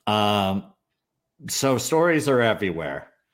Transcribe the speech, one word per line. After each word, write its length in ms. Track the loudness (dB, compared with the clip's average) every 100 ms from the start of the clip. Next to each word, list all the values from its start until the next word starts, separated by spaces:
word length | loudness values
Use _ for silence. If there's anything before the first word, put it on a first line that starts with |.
| -2
Um, 640 | 0 2 2 0 -2 -6 _ _ _ _ _ _ _ -10
so 300 | -4 0 0
stories 500 | 0 2 2 2 2
are 140 | 2
everywhere, 680 | 2 2 -2 -4 -6 -10 -12 _ _